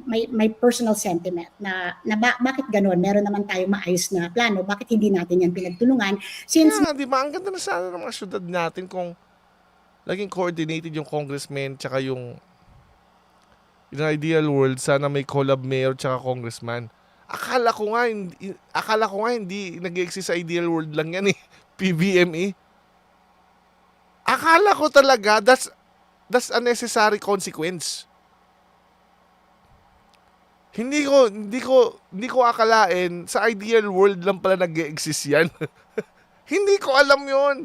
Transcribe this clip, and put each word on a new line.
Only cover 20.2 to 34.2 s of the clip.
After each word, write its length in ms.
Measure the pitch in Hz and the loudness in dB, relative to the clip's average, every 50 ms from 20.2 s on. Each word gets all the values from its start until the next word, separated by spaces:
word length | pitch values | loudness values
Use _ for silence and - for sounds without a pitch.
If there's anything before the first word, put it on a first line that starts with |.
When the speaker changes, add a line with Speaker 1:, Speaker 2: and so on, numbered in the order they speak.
| 180 - 175 | -6 -4 -4
Speaker 2:
sa 0 | |
ideal 320 | 175 175 160 170 170 170 | -4 -4 -4 -4 -2 0
world 320 | 170 165 160 160 156 151 156 | 0 0 -2 -2 -4 -4 -4
lang 160 | 156 160 170 | -4 -4 -4
yan 160 | 190 196 202 | -2 0 -2
eh. 80 | - - _ _ _ - | -2 -2 _ _ _ -20
<laughs> 180 | _ _ _ - | _ _ _ -4
P 160 | 185 190 175 | -2 0 0
B 240 | 156 180 202 185 180 | 2 2 2 4 4
M 160 | 180 180 156 | 4 4 2
E. 240 | 165 185 202 190 - _ _ _ _ _ _ _ _ _ _ _ _ _ _ _ _ _ _ _ _ _ _ _ _ _ _ _ _ _ _ _ _ _ | -2 -4 -6 -6 -10 _ _ _ _ _ _ _ _ _ _ _ _ _ _ _ _ _ _ _ _ _ _ _ _ _ _ _ _ _ _ _ _ _
Akala 500 | - 247 254 285 330 330 339 415 415 294 | -2 -2 2 4 4 6 6 6 4 4
ko 140 | 269 294 311 | 4 2 6
talaga, 520 | - 285 269 269 262 226 196 214 214 220 | 6 6 8 8 6 4 4 2 2 4
that's 280 | 202 233 262 254 - - - _ _ _ _ _ _ _ _ _ _ - | 6 6 4 4 2 -4 -12 _ _ _ _ _ _ _ _ _ _ -2
that's 200 | - 247 - - | -2 -2 0 0
a 80 | - 233 | -2 0
necessary 600 | 240 240 240 - 247 226 - 233 214 214 208 202 | 0 0 0 -2 -4 -2 0 2 2 2 2 0
consequence. 880 | - 196 202 190 - 185 - 151 156 175 185 165 - - - - - _ _ _ _ _ _ _ _ _ _ _ _ _ _ _ _ _ _ _ _ _ _ _ _ _ _ _ _ _ _ _ _ _ _ _ _ _ _ _ _ _ _ _ _ _ _ _ _ _ _ _ _ _ - - | -2 -2 -2 -2 -4 -6 -8 -6 -6 -6 -6 -8 -8 -10 -10 -10 -14 _ _ _ _ _ _ _ _ _ _ _ _ _ _ _ _ _ _ _ _ _ _ _ _ _ _ _ _ _ _ _ _ _ _ _ _ _ _ _ _ _ _ _ _ _ _ _ _ _ _ _ _ _ -10 -8
Hindi 320 | 226 262 285 302 285 277 | -6 -2 -2 -2 2 4
ko, 160 | 277 277 254 220 | 6 6 6 6
hindi 260 | 196 214 208 202 214 262 | 2 -2 -8 -8 -6 -6
ko, 400 | 240 247 262 262 233 - - - _ _ - | 0 4 6 6 6 4 0 -6 _ _ -10
hindi 140 | 185 233 254 | -8 -8 -2
ko 160 | - 254 240 | 2 2 4
akalain 800 | 233 233 - 220 220 226 220 208 175 180 180 180 175 175 175 170 | 4 4 4 4 4 6 4 4 4 2 0 0 -2 -4 -8 -8
sa 240 | - - - 202 226 | -6 -2 0 0 0
ideal 400 | 233 196 208 220 226 226 214 208 | 0 -2 -2 0 2 2 2 2
world 320 | 190 185 196 202 202 175 | 2 4 4 4 4 2